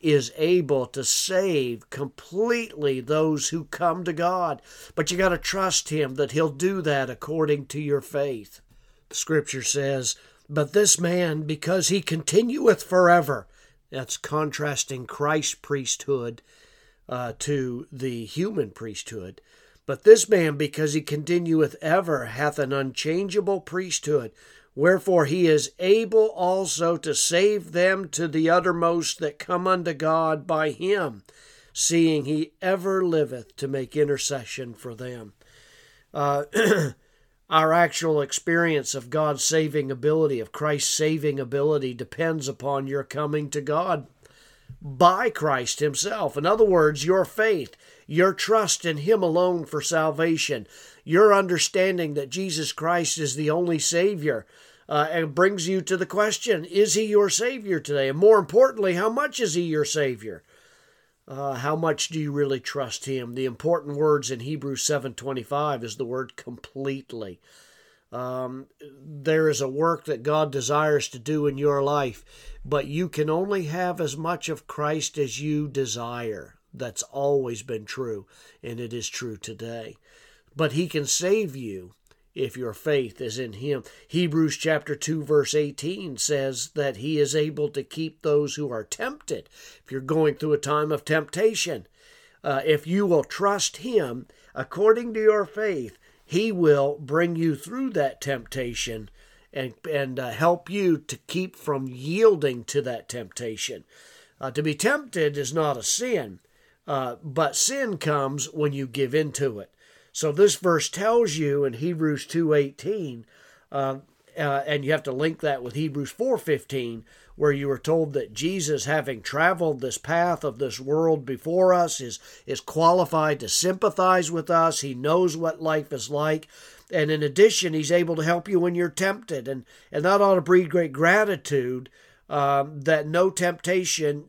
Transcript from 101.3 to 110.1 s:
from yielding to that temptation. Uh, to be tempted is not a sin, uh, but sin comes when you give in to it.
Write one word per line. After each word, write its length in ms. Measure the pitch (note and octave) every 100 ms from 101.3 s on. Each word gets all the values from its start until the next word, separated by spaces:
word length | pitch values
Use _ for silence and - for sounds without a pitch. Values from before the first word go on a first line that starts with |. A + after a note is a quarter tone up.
| E3+ F#3 -
from 320 | - C#3+ C3
yielding 760 | B2+ C#3 F3+ A3 F3+ C#3+ B2 A2+
to 140 | C#3+
that 280 | C3 A#2 -
temptation. 720 | B2 G#2 - A#2+ G#2+ - G#2 - _ - - _ _
Uh, 120 | C3
to 100 | B2+
be 140 | D#3 D3
tempted 600 | G#3+ D4 C4+ F3+ D3+ C#3+
is 160 | C3
not 240 | D#3+ D#3 B2+
a 60 |
sin, 560 | - - B3 G#3+ A2+ F#2 _ _ _ _ -
uh, 300 | C#3+ B2+ A#2+
but 320 | D#3 C3+ D3+ -
sin 420 | - C4+ B3+ F3+
comes 480 | D3+ D3+ C3+ C#3+ B2
when 200 | D#3+ D3
you 140 | C#3 C3+
give 300 | A#2+ C3 D3+
in 160 | D3+
to 260 | - C#3+ G#2+
it. 160 | F#2+ _ _ _ _